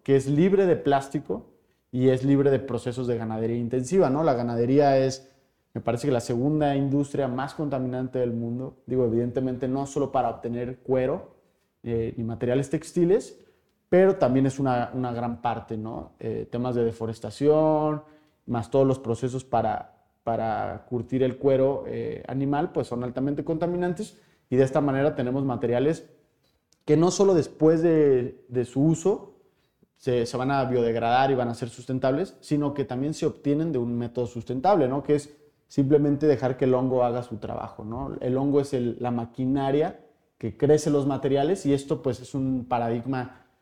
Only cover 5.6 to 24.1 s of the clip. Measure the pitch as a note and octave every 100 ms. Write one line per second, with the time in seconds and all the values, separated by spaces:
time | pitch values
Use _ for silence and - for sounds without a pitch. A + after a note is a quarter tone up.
5.6 | _ A2+ - B2+ C#3+ B2 A2+ A#2+ C#3 D#3
6.6 | D3 C#3 C#3 C#3+ C#3 C#3 C3 B2 C#3+ -
7.6 | D3 C3+ B2+ B2+ B2+ B2+ B2 A#2 A#2 A#2+
8.6 | C3 - - B2+ A#2+ A#2 A#2+ B2 C3 B2+
9.6 | C3 C3+ C#3 D3+ C3+ C3 A#2+ A2+ A#2+ A#2+
10.6 | B2 C3 - C3 B2+ E3+ - _ _ _
11.6 | _ _ A#2+ A#2 A2+ - A2+ A#2 A#2+ C3
12.6 | C#3 D#3+ - - E3+ G#3+ - - _ _
13.6 | _ _ - F3+ F#3+ F#3+ B2+ C3 C3+ C3
14.6 | C3+ B2 A#2+ C3 B2+ A#2 A#2+ A#2 A#2+ G#2+
15.6 | F2+ A2 A2 B2 - - - A2 A2 A#2+
16.6 | B2 A#2+ A#2 A2 A2+ A2+ A2 - C#3+ D#3
17.6 | D#3 D3+ D3+ D3+ - - _ _ - A#2+
18.6 | A2+ C#3 C3+ C3+ A#2 A2+ C3 B2+ - A#2
19.6 | A2 G#2 - _ _ _ - A2+ A2+ G#2
20.6 | G#2 G2 - B2 A#2 C3 B2+ B2 C#3 C3
21.6 | C3+ C3+ - A#2 A2+ A2+ - C3 C#3 C#3+
22.6 | F3+ D#3+ B2+ A#2+ B2 B2 C3+ C#3+ D3+ D#3+
23.6 | E3+ F3 F3+ F3 G#3+